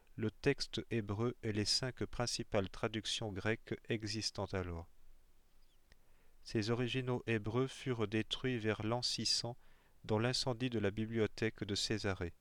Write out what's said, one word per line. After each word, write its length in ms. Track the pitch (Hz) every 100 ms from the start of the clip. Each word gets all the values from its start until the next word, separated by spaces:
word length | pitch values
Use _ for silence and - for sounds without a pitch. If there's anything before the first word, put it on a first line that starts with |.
| - -
le 140 | 110
texte 520 | - 143 139 - - -
hébreu 440 | 117 104 104 120 -
et 120 | 117
les 120 | 104 101
cinq 400 | - 127 - 104
principales 640 | - 120 - 117 107 131
traductions 600 | - 113 107 - - 110
grecques 440 | 98 107 113 - 113 -
existant 560 | 117 107 110 - - 98
alors. 440 | 98 87 85 82 - - - - - - - - - - - - - - -
Ces 260 | - 113 104
originaux 540 | 117 123 127 127 123 -
hébreux 400 | 113 104 120 131
furent 400 | - 135 117 104
détruits 500 | 110 - - 131 123
vers 260 | 107 104 107
l'an 160 | 120
six 240 | - - 110
cents 320 | - 120 123 - - - - -
dans 140 | 110
l'incendie 500 | 120 127 135 117 127
de 100 | 113
la 120 | 101
bibliothèque 720 | 101 110 113 104 - 110 -
de 120 | 104 101
Césarée. 580 | - 107 101 92 85 -